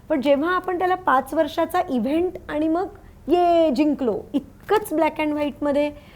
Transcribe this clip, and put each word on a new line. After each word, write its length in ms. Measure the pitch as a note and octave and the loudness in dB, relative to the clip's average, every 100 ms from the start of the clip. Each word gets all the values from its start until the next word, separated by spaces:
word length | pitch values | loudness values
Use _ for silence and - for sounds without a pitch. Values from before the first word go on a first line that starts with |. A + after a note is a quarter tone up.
| - | -4
पण 120 | D4+ | 0
जेव्हा 340 | C#4+ C#4 D#4+ F#4 | 2 2 2 -2
आपण 220 | F4+ F4 | -2 -2
त्याला 180 | F4+ F#4 | 0 0
पाच 380 | - C4 C4 | 2 0 0
वर्षाचा 480 | D4+ D4+ E4+ D#4+ F#4 F4 | -2 -2 -2 -2 -2 -2
इव्हेंट 420 | B3+ A3+ D#4+ F4+ - - | -2 0 0 -2 -4 -8
आणि 180 | D4 D#4+ | -2 0
मग 200 | E4 G4 - - - - | -2 -4 -10 -20 -12 0
"ये, 420 | F4 F4 E4+ D#4+ B3 | 2 4 4 4 2
जिंकलो," 440 | D4+ C#4 B3 G3 - | 0 0 -2 -4 -4
इतकंच 600 | C#4 - - - G#4+ G#4+ | -6 -6 -10 -2 -2 0
black 280 | D#4 D#4 D#4 | 0 0 0
and 100 | D4+ | -2
व्हाईटमध्ये 600 | D4 D4 - C#4+ C#4+ D4 D4 - | -2 -4 -4 -2 0 -2 -4 -18